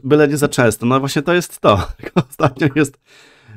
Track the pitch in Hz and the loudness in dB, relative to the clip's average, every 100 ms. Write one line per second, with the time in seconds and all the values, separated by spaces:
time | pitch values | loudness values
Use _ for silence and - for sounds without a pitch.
0 | 131 151 147 147 143 - 123 135 120 131 | 0 2 2 0 -2 2 0 0 0 0
1 | 135 156 147 175 170 - - 101 - - | -2 -4 -2 -2 -2 -2 2 2 0 -10
2 | - - - - 156 127 160 156 139 - | -6 -4 -4 -2 -4 0 -2 0 -2 -4
3 | _ _ _ _ _ | _ _ _ _ _